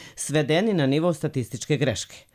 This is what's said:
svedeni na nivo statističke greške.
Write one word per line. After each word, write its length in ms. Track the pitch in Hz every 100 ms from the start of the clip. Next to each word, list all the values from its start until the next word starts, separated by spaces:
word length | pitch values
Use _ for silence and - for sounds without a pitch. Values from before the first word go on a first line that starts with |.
| - -
svedeni 580 | - 151 147 156 226
na 120 | 185 135
nivo 280 | 147 175
statističke 640 | 165 147 135 113 113 - 143
greške. 380 | 123 98 - - -